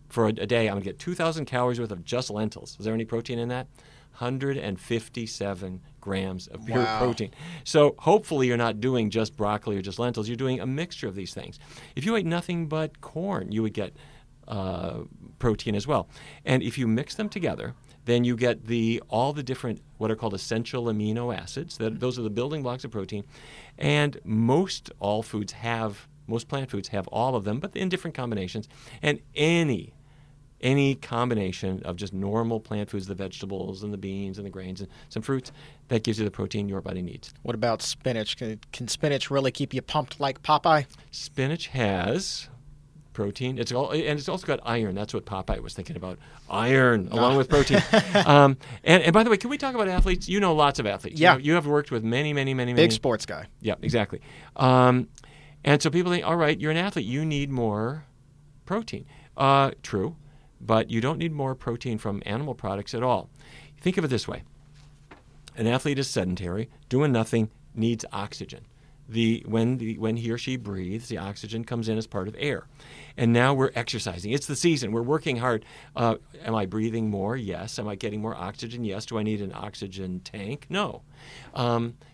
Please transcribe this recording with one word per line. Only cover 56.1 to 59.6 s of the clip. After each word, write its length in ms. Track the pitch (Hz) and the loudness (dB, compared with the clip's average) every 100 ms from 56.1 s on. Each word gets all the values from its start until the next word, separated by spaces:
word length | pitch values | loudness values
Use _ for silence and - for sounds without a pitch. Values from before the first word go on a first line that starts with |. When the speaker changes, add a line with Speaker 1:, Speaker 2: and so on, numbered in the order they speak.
Speaker 1:
think, 160 | 175 80 | 0 0
"All 100 | 170 | 2
right, 220 | 151 156 | 2 2
you're 120 | 151 | 0
an 60 | 160 | 0
athlete. 260 | 190 180 | 0 -2
You 200 | 110 135 160 | -2 -2 0
need 240 | 143 143 | 0 -2
more 540 | 127 113 104 113 151 - - - - - - | 0 0 0 -2 -6 -12 -20 -20 -20 -20 -18
protein." 400 | - 202 226 - - - - - | -6 -4 -4 -10 -12 -20 -12 0
Uh, 360 | 139 139 | 4 6